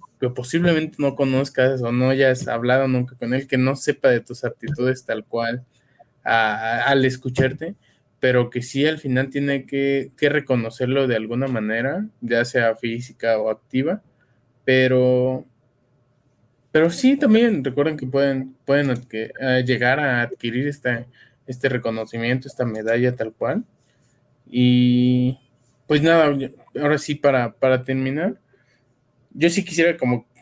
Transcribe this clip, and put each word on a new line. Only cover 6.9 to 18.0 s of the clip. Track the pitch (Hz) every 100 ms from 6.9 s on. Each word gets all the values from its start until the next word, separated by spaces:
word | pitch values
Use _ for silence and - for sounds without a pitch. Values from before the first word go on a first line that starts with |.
| 139
escucharte, | 131 127 135 127 131 135 165 208 _ _ _ _
pero | 127 123 123
que | 123
sí | 123 135 147
al | 156
final | 143 127 135
tiene | 139 143 139 -
que, | 139 139 139 - -
que | 147
reconocerlo | 147 - 127 113 - 127 135 135
de | 113
alguna | 110 120 135
manera, | 120 107 113 127 170 214 -
ya | 117 117
sea | 120 127 117 110
física | 120 117 123 - 117 110
o | 110
activa, | 107 _ 127 147 208 - _ _ _ _ _
pero | - 131 127 127 127 127 127 131 - _ _ _ _ _ _ _ _ _ _ _ _
pero | 156 165
sí, | 170 254 277
también | 269 220 233 180
recuerden | 131 127 147
que | 151